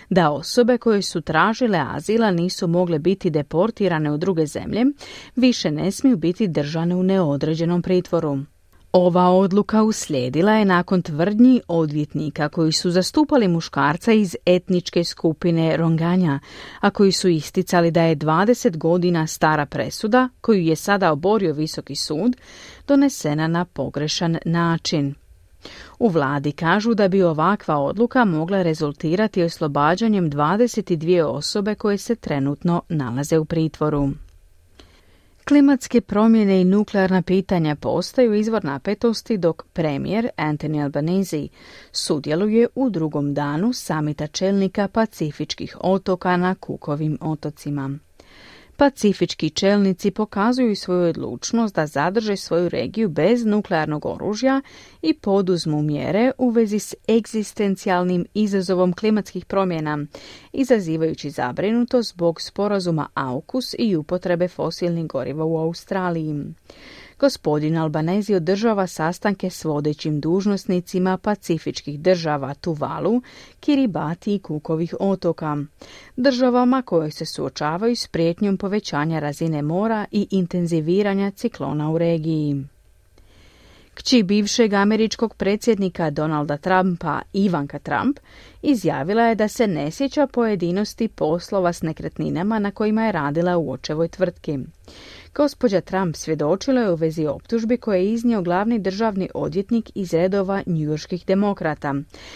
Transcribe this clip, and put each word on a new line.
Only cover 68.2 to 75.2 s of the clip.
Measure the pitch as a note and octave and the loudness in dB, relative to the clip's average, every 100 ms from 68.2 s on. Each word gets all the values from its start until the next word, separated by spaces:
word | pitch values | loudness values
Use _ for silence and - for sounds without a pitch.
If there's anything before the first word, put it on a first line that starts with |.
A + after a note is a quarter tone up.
| G3+ G3 | 0 0
održava | D#3+ G3 A#3 G3+ F#3 | 2 0 2 0 -2
sastanke | - D#3+ F3+ G#3 G3 F#3 | -2 -4 -2 -2 -2 -4
s | - | -6
vodećim | D#3 D3 D3+ D3 D#3+ D3+ | -4 -2 -2 -4 -4 -2
dužnosnicima | D#3 F#3 G3 G3 - F3+ F3 F3+ F#3 F#3 | 0 0 0 -2 0 -2 -2 -2 0 0
pacifičkih | - G3+ - E3 D3+ B2 - C#3+ | -2 -4 -2 -4 -4 -8 -10 -2
država | E3+ F3+ D#3+ D3 C3+ | 2 2 2 -2 -4
Tuvalu, | C#3+ F3+ D3+ C3+ D#3 D#3 B3 - - - _ | -8 -6 -4 -4 -2 0 0 -2 -14 -20 _
Kiribati | - C#4+ B3+ E3 D#3 E3+ - | 0 2 2 0 -4 -4 -4
i | G3+ - | -4 -4
Cookovih | D3+ - D#3+ E3+ - | -8 -4 -4 -4 -2
otoka, | G3 F#3+ | -2 0